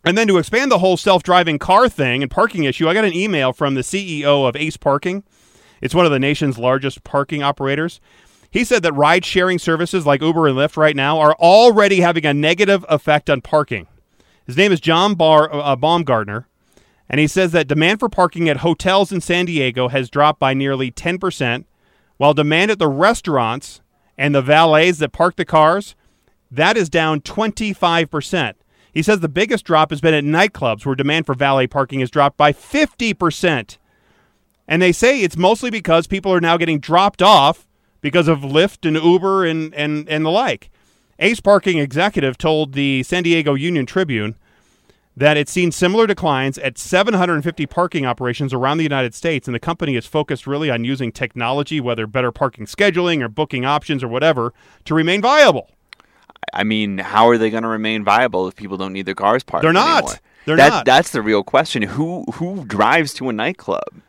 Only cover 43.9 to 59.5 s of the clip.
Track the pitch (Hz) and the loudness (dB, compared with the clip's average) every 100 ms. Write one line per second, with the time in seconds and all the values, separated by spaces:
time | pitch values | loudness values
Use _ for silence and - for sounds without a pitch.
43.9 | 185 175 113 104 117 _ _ _ _ _ | -4 -2 -4 -6 -10 _ _ _ _ _
44.9 | _ _ - 147 151 143 180 175 - 180 | _ _ 0 2 2 -2 -2 -2 0 0
45.9 | 214 220 202 170 135 135 - 135 - - | 2 0 0 -2 -2 -4 -6 -10 -10 -2
46.9 | 180 208 202 180 160 151 160 143 - 180 | 0 2 0 0 -2 -4 -6 -6 -4 -4
47.9 | 165 131 120 123 120 139 127 131 156 156 | -2 -4 -4 -6 -4 -6 -2 -2 0 -2
48.9 | 139 123 - 165 160 - 117 - 170 156 | -2 -4 -4 -4 -4 -6 -6 -6 -4 -4
49.9 | 123 - 156 147 139 - 143 156 117 120 | -4 -4 -6 -4 -8 -6 -4 -4 -4 -4
50.9 | 135 123 - 123 123 120 139 143 156 123 | -4 -6 -6 -10 -6 -4 -4 -4 -4 -4
51.9 | 113 107 123 127 - 135 - 107 - 202 | -6 -4 -4 -4 -2 -6 -4 -16 0 0
52.9 | 170 180 160 117 104 156 131 131 147 - | 2 -2 -2 -4 -6 -6 -4 -2 -4 -4
53.9 | 143 123 123 160 135 117 _ _ _ - | -6 -4 0 0 0 -4 _ _ _ -2
54.9 | 156 160 196 233 294 269 135 - _ _ | 0 2 2 2 6 4 4 -6 _ _
55.9 | - _ _ _ - - - 104 107 104 | -20 _ _ _ -16 -10 -4 -2 -2 -2
56.9 | 95 95 107 117 117 110 113 113 110 110 | -6 -2 4 4 4 0 -2 -4 -4 -4
57.9 | 110 104 107 127 92 95 - 101 95 95 | -4 0 2 2 -2 -6 -8 -12 -8 -8
58.9 | 95 95 95 98 123 - | -8 -8 -2 0 0 -2